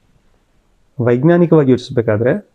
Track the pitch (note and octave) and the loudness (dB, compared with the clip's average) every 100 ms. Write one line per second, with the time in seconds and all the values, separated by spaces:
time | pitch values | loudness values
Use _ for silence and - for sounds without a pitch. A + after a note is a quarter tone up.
0 | _ _ _ _ _ _ _ _ _ - | _ _ _ _ _ _ _ _ _ -6
1 | A#2+ B2 D3+ F3 E3 D#3+ C3+ B2 - B2+ | -2 0 2 2 2 2 2 0 -2 -4
2 | A2+ G#2+ A#2 G3+ - | -2 -2 -2 -4 -8